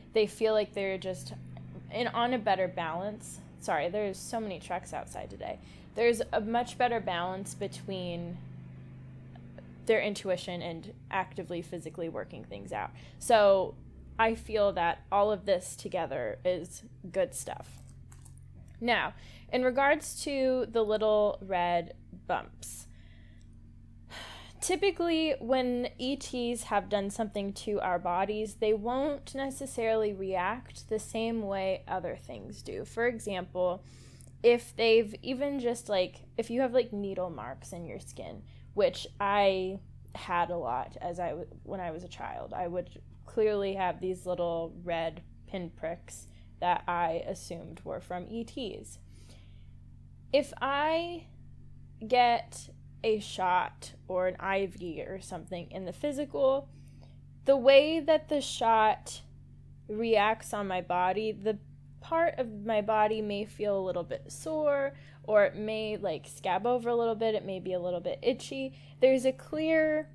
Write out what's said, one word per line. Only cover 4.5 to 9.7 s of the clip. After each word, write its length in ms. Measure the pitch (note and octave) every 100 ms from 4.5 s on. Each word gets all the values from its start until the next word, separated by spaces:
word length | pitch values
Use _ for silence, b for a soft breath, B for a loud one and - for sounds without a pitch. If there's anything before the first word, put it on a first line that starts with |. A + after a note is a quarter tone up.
| F3
trucks 340 | - F#3 -
outside 360 | D3 - - -
today. 300 | - - - B B B -
There's 260 | A#3 A3+ -
a 100 | -
much 360 | G#3+ A#3 B3 -
better 220 | B3 A#3
balance 540 | G3 F3 F3 F#3+ G3
between 840 | - G3 - - F#3+ F3+ E3+ F3 F3 - - - - - - - - - - - - -